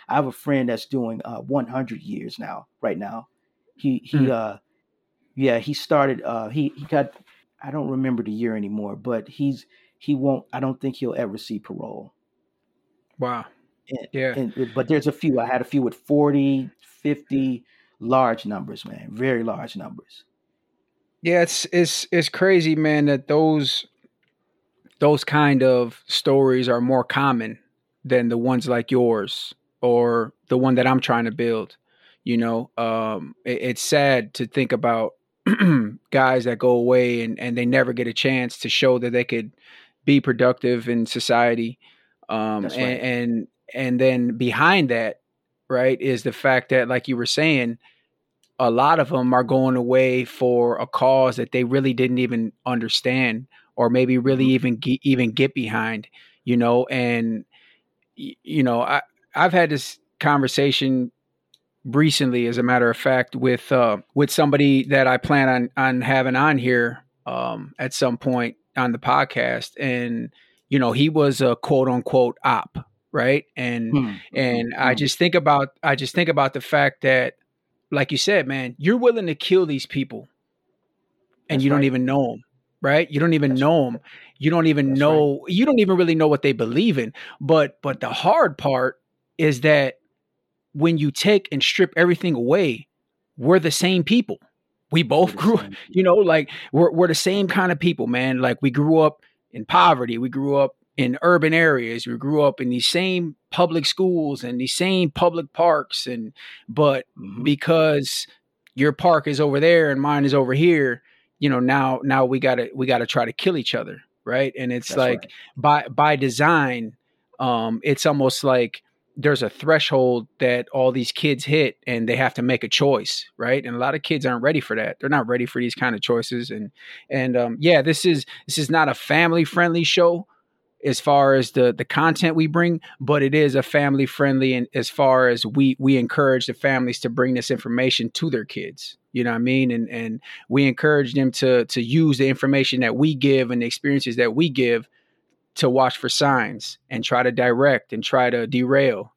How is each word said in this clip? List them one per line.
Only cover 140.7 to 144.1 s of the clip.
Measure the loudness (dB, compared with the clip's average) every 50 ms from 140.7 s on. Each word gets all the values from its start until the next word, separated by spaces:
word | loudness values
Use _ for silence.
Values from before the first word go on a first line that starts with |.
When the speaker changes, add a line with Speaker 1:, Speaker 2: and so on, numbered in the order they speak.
| 0 2 0 2 2 2 0 0
Speaker 2:
them | 0 0 0 0
to, | 0 0 2 2 4 2 2
to | 0 -4 -6
use | -4 0 2 2 4 4 2
the | 2 2 0
information | 0 0 0 0 2 2 2 0 0 0
that | 0 0 0
we | 2 0 0 0
give | 2 2 2 4 4 2 0
and | -2 -4
the | -4
experiences | -4 -6 -4 -2 -2 -2 0 -2 -2